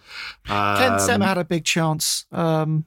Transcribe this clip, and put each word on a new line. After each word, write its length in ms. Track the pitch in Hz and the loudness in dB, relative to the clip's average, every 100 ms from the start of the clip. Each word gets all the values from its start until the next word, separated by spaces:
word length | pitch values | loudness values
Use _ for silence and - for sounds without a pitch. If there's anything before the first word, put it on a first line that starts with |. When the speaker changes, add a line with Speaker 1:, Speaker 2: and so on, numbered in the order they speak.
| - - - - - | -12 -14 -14 -12 -4
Speaker 1:
Ken 480 | 101 101 - 262 | 0 2 2 2
Speaker 2:
Um, 60 | 98 | 2
Speaker 1:
Sema 260 | 98 233 190 | 2 2 2
had 120 | 185 | 0
a 60 | |
big 220 | 165 170 - | -2 -2 0
chance, 600 | 170 160 156 - - - | 0 0 0 -2 -4 -4
um, 540 | 175 165 160 156 156 | -2 0 0 0 -2